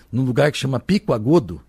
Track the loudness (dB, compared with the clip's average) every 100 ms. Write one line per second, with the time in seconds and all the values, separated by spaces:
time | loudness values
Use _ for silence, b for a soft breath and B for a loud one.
0 | B -4 -2 0 0 0 -4 -4 0 0
1 | 0 -2 2 2 2 -6